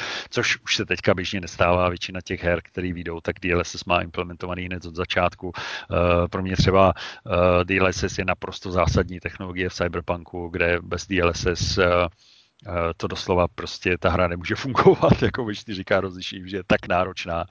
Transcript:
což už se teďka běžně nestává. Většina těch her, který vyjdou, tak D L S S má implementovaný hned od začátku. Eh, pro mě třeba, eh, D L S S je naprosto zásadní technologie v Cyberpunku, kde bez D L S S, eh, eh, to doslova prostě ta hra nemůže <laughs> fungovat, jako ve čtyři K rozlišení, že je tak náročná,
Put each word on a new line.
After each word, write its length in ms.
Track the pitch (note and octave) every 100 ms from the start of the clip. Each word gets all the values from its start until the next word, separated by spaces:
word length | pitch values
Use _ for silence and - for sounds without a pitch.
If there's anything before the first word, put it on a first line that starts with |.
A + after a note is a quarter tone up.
| - - -
což 280 | - - -
už 120 | - -
se 100 | G2
teďka 280 | A2 -
běžně 280 | F#2 F2+ G2+
nestává. 480 | E2+ - F2+ F2+ F2+
Většina 320 | F2 - F#2
těch 220 | - F2+
her, 180 | F2 E2+
který 300 | - - F2+
vyjdou, 280 | E2+ E2+ E2+
tak 180 | - E2+
D 120 | F2+
L 80 | F2
S 160 | E2+ -
S 100 | -
má 160 | F2
implementovaný 640 | F2 F2+ F2 E2+ F2+ F2+ F2+
hned 200 | F2+ F2
od 100 | D#2+
začátku. 560 | F2+ F2+ F2 - F2+ -
Eh, 720 | - - - E2+ F2 F2 F2
pro 140 | F#2+
mě 140 | F#2 F#2
třeba, 380 | - F#2+ F#2+ - - - -
eh, 380 | F2+ F2+ F2+ F2+
D 120 | F#2+
L 100 | F#2
S 160 | F#2
S 140 | F#2+ -
je 80 | F#2
naprosto 460 | F2+ F#2 - G2
zásadní 480 | F2+ E2+ - F2 F2+
technologie 500 | F2+ - F#2+ F2+ F#2
v 40 |
Cyberpunku, 720 | - F2 E2+ E2 F2 E2 F2+ E2+
kde 320 | F2 E2+ F2
bez 260 | F2 F2+ -
D 120 | F#2+
L 100 | F2
S 160 | E2+ F#2
S, 320 | E2+ - -
eh, 300 | F2+ F2 E2+ - _ _ _ _ -
eh, 260 | F2 E2+ -
to 100 | F#2+
doslova 400 | F#2 - F2+ E2+
prostě 500 | - E2+ - F#2 F2+
ta 120 | F#2
hra 180 | F2 F2
nemůže 280 | F2 F2+ A2
<laughs> 80 |
fungovat, 580 | C#3 A#2+ F#3+ F3+ E3 -
jako 240 | A#2+ - A2+
ve 100 | G#2
čtyři 280 | - F#2+
K 180 | - G2
rozlišení, 480 | F#2 F#2 - G2 F2+
že 80 | F#2+
je 60 | -
tak 200 | G#2 -
náročná, 580 | F2+ F#2 F2+ F#2 E2+ F2